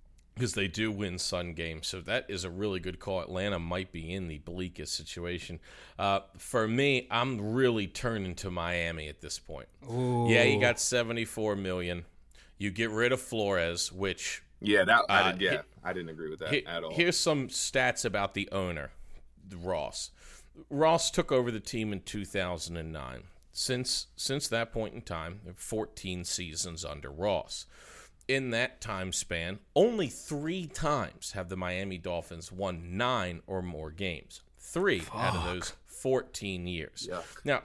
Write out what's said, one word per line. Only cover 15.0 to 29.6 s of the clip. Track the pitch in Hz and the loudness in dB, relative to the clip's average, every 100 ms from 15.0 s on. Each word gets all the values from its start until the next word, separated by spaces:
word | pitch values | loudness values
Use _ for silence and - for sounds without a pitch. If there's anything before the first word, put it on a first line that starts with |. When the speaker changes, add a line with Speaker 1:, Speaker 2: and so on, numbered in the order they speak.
| - | 8
Speaker 3:
I | 98 | 6
Speaker 1:
uh, | 92 | 6
Speaker 3:
did, | 92 | 4
yeah, | 92 | 2
Speaker 1:
he-, | 80 - - | 2 -2 -10
Speaker 3:
I | 87 | -6
didn't | 90 82 | -4 -6
agree | 80 78 | -8 -8
with | 78 | -6
that | 78 | -2
Speaker 1:
he-, | 143 - | -2 0
Speaker 3:
at | 85 | -6
all. | 80 | -4
Speaker 1:
here's | 151 175 165 | 2 2 4
some | - 147 127 | 2 2 0
stats | - - 135 127 135 | -4 0 2 2 2
about | 117 98 98 | 0 0 0
the | 101 101 | -2 -4
owner, | 98 92 82 69 - - - - - 98 | -2 -2 -4 -8 -12 -14 -14 -16 -20 -16
Ross. | 92 87 87 62 - - - - - - - - | -8 -2 0 0 -6 -10 -12 -20 -20 -20 -20 -6
Ross | 143 160 165 - | 4 6 6 4
took | - - | 2 4
over | 131 120 | 4 4
the | 110 | 0
team | - 120 107 | -4 -2 -2
in | 98 | -2
two | - 107 | -4 -6
thousand | 95 98 90 87 82 85 | -4 -2 -2 -2 -4 -6
and | 80 | -6
nine. | 78 65 64 - - - | -6 -8 -10 -14 -20 -16
Since, | - - 123 127 - - | -6 -2 0 0 -2 -4
since | - - 139 - | -6 -2 -2 0
that | 113 113 | 0 0
point | 113 110 | -2 -4
in | - | -6
time, | - 82 80 98 87 90 | -8 -6 -6 -10 -14 -12
fourteen | - 107 107 - 98 90 | -4 -2 -4 -6 -6 -4
seasons | 85 - 87 78 90 82 | -4 -4 -4 -4 -6 -6
under | 85 73 67 | -8 -8 -10
Ross. | 73 101 90 - - - - - - - - - | -2 2 2 0 -10 -12 -18 -20 -20 -20 -14 0
In | 135 127 | 2 2
that | 113 127 - | 0 0 -2
time | - 95 92 | -6 -4 -2
span, | - - 85 85 101 | -4 -2 -2 -2 -6